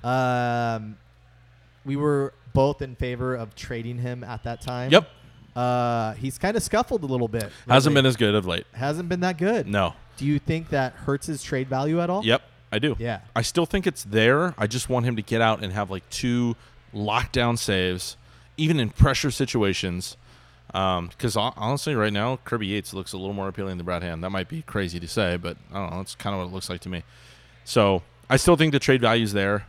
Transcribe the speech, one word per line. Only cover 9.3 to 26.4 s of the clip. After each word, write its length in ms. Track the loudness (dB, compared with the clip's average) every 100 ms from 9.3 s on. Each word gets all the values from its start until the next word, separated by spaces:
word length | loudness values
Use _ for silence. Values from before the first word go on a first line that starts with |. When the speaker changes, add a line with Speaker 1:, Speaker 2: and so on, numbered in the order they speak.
| 0
Speaker 1:
good. 280 | 0 0 0
Speaker 2:
No. 260 | 0 0 -2 -20 -4
Speaker 1:
Do 80 | 0
you 120 | 0
think 300 | 0 -4 0
that 240 | -2 -2
hurts 320 | -4 -4 -4 -4
his 140 | -8
trade 260 | -4 -4 -2
value 320 | -2 0 0
at 100 | 0
all? 140 | 0
Speaker 2:
Yep, 180 | 2 2 0 -20 -6
I 80 | -2
do. 160 | 0 -2
Speaker 1:
Yeah. 220 | -4 -8 -4 -4
Speaker 2:
I 60 |
still 240 | 0 0 0
think 220 | 0 -2
it's 160 | -4
there. 500 | -2 4 6 4 0 -2
I 100 | -2
just 220 | -2 -2
want 160 | 0 0
him 100 | -2
to 60 |
get 200 | -2 2
out 220 | 2 2
and 100 | -4
have, 160 | -4 -4
like, 180 | -6 -8
two 460 | -4 0 0 0 -2 -12 -20 -14
lockdown 640 | -6 -2 0 0 0 0 0
saves, 580 | 0 0 0 -2 -8 -14 -20 -20 -20 -2
even 220 | 0 2
in 100 | 0
pressure 400 | 4 4 4 -2
situations. 840 | -2 -2 2 2 0 -4 -6 -10 -14 -20 -20 -20 -20 -10
Um, 360 | -2 0 -2 -6 -6
'cause 160 | -4 -2
hon-, 180 | -2 -4
honestly, 380 | -4 -4 -2 0
right 180 | 0
now, 240 | 0 -2 -4 -4
Kirby 220 | -4 -2
Yates 260 | -4 -4
looks 180 | -10 -10
a 60 | -8
little 160 | -6
more 140 | -4 -6
appealing 300 | -6 -6 -6
than 80 | -4
Brad 180 | -4
Hand. 200 | -6 -6
That 60 | -6
might 180 | -4 -6
be 140 | -10
crazy 380 | -6 -4 -4 -6
to 80 | -6
say, 280 | -2 0 -2
but 220 | -6 -12 -10
I 40 | -8
don't 120 | -6
know. 80 | -8
It's 140 | -10 -10
kinda 220 | -6
what 80 | -6